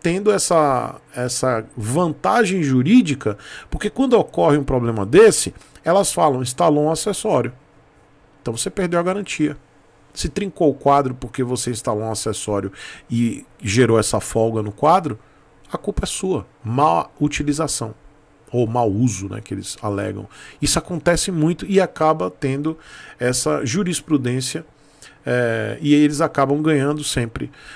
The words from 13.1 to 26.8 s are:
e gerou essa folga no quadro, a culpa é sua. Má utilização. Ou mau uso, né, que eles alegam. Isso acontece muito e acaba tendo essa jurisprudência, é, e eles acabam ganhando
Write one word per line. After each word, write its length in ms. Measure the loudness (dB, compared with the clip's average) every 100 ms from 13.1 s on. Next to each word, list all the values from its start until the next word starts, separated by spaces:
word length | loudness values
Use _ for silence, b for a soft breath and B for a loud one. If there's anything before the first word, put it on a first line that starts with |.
e 340 | -2 -2 -4 -12 _
gerou 380 | -2 2 4 4
essa 220 | 2 -2
folga 420 | -2 0 0 0
no 80 | -6
quadro, 480 | 0 2 2 0 -8 b b _ _ -12
a 80 | -10
culpa 260 | -6 -4
é 40 | -4
sua. 400 | -4 -4 -4 -6 _
Má 440 | -4 2 2 2 -2 -2
utilização. 760 | -2 -2 -4 -2 -4 -4 -8 -12 -20 _ _ _ -6
Ou 140 | -2 0
mau 240 | 2 2
uso, 380 | 2 2 0 -8
né, 120 | -10
que 100 | -10
eles 240 | -10 -10 -8
alegam. 460 | -6 -4 -6 -8 -12 B B -6
Isso 180 | -2 -2
acontece 520 | -2 -2 0 0 0
muito 340 | 0 0 0 0
e 120 | 2
acaba 520 | 2 2 2 2 -2
tendo 460 | -4 -4 -4 -4 -8 B B B -4
essa 440 | -2 0 -2 -2
jurisprudência, 1000 | -2 -2 -2 -4 -2 -2 0 -4 -4 -8 -12 _ B B B B -4
é, 520 | 0 0 -2 -4 -4
e 120 | 2
eles 280 | 4 4 2
acabam 380 | 0 2 0 2
ganhando 420 | 2 2